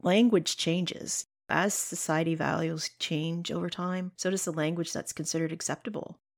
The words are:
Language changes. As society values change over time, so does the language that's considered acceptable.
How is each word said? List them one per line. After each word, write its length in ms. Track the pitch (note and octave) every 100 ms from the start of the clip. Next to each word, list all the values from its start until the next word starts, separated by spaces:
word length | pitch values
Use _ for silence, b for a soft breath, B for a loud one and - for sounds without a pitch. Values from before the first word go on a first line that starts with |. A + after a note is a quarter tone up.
Language 540 | F3+ G3 A#3+ G3 D#3+ -
changes. 680 | E3 F3 E3+ - - - - _ -
As 240 | D#3+ G3+
society 640 | - - E3+ - D#3 E3 D#3+
values 560 | C#3 - E3 D#3+ - -
change 520 | - D#3 D#3+ E3+ E3+
over 180 | E3+ F3
time, 420 | - F3+ F#3 F3+ -
so 140 | F#3
does 160 | F#3+ F3+
the 60 |
language 420 | D#3+ D#3 E3+ E3
that's 180 | - -
considered 400 | - D#3 E3 D#3+
acceptable. 680 | E3 - C#3 - G#3+ - - _